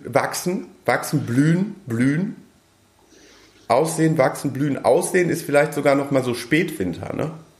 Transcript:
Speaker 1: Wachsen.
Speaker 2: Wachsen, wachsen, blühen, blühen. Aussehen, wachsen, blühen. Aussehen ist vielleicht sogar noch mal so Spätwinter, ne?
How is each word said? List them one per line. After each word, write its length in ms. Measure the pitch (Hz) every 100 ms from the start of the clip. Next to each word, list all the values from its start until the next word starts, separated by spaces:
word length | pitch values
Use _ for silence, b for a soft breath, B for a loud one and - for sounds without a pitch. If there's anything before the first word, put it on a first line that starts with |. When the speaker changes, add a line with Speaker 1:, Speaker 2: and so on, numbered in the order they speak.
| -
Speaker 1:
Wachsen. 80 |
Speaker 2:
Wachsen, 540 | 123 131 - 175 196 - - -
wachsen, 400 | 127 - 147 113
blühen, 500 | 120 151 170 208 202 -
blühen. 480 | 113 131 151 208 - - _ _ _ _ _ _ b b b b b b
Aussehen, 500 | 117 160 160 160 156
wachsen, 360 | 135 - 147
blühen. 300 | 127 147 131 -
Aussehen 440 | 147 180 185 170
ist 120 | -
vielleicht 300 | - 143 147
sogar 220 | 151 143 139
noch 160 | 143
mal 120 | 135
so 100 | 123 113
Spätwinter, 800 | - 151 180 - 90 85 - -
ne? 160 | 156 165 - _